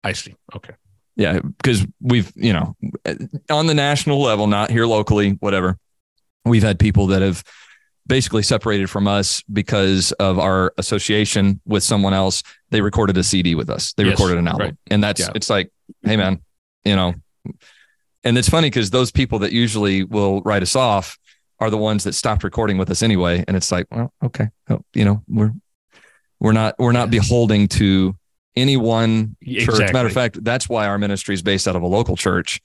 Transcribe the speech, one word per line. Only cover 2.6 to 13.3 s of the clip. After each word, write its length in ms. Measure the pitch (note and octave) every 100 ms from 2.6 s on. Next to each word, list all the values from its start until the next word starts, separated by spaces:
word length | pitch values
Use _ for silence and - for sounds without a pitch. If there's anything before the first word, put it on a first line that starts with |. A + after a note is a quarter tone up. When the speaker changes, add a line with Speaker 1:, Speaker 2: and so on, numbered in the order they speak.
| - - - - - - - D3 -
Speaker 2:
on 160 | D3+ D#3+
the 80 |
national 460 | D3+ C#3+ D3 - C#3
level, 260 | C3+ G#2 G#2
not 240 | G#2 G#2+
here 160 | A#2 A#2
locally, 440 | G#2+ G#2 G#2 G2+ G2
whatever, 380 | G2+ F#2+ F#2 F#2+ _ _ _ _ _ _
we've 180 | A#2+ A#2
had 160 | A2 F#2
people 280 | G#2+ G2+ G2
that 140 | F#2+
have 200 | G2 E2+ - - - _ _ _ -
basically 360 | C3 B2+ A2+
separated 460 | G2+ A2 A2+ G#2 F#2+
from 180 | G#2 G2+
us 340 | G2+ F#2+ - -
because 600 | G#2 - G#2 F#2+ F#2+ F2
of 260 | - G2 F2+
our 340 | F#2 F#2+ F#2 -
association 840 | G2 G#2 - G#2+ G#2 G#2+ G2 G2
with 180 | - G#2
someone 300 | - G#2 G2
else. 280 | G2 F#2+ - - - _
They 100 | A2
recorded 340 | G2+ A2+ G2+ F#2
a 80 |
C 180 | F2